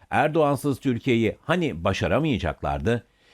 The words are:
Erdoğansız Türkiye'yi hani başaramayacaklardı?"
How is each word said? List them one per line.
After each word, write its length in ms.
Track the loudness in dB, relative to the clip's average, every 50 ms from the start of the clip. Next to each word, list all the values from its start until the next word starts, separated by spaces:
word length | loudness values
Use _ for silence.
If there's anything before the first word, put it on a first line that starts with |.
| -12 _
Erdoğansız 720 | 0 0 0 2 2 2 2 2 0 0 -2 -2 -4 0
Türkiye'yi 580 | -2 -2 -2 0 0 0 2 2 2 0 -2 -4
hani 420 | _ -2 0 0 0 -2 -4 -2 -2
başaramayacaklardı?" 1200 | -2 0 0 0 0 0 0 2 0 0 0 -2 -4 -4 -4 -4 -4 -4 -2 0 -2 -2 -2 -4 _ _ _ _ _